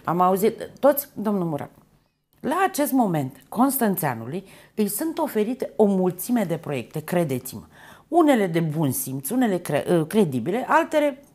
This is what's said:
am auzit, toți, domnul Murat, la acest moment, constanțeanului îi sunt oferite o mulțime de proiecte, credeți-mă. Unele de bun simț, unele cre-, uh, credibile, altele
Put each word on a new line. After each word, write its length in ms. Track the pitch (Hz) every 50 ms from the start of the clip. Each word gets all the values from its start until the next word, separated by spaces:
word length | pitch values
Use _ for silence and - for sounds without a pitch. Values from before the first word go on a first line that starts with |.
| -
am 160 | - 160 180
auzit, 500 | 180 180 190 190 196 226 220 - 82 - - -
toți, 280 | - 277 294 285 - - -
domnul 300 | - 202 214 208 196 175
Murat, 260 | 165 151 139 - - - _ _ _ _ _ _ _ _ _ _ _ _ _
la 160 | - 247 294 359 392 370
acest 240 | 381 - 294 - 247
moment, 520 | 269 233 196 165 151 135 131 - - - _
constanțeanului 960 | - 202 254 277 262 269 233 208 190 - 165 143 123 113 113 120 151 190 196 - - - - - _
îi 140 | - 214 202
sunt 300 | - - 320 330 311 -
oferite 520 | 320 262 - 220 214 220 262 254 - - -
o 80 | - 220
mulțime 600 | 202 196 185 185 180 175 - - - 247 240 202
de 120 | 160 165
proiecte, 440 | 156 - 147 147 127 113 - - 160
credeți-mă. 640 | 156 - 180 175 170 147 131 123 - - - 104 87 - - - - - - - _ -
Unele 380 | 302 349 330 294 269 226 202
de 140 | 180 165 165
bun 300 | 170 156 143 160 160 135
simț, 400 | 120 - - 139 131 139 135 -
unele 280 | 214 254 254 220 185 175
cre-, 260 | - - 147 139 - -
uh, 160 | 180 170 156
credibile, 580 | 160 - 220 208 156 131 123 110 170 185 247 254 -
altele 540 | 277 311 330 320 - 302 294 285 262 - - - _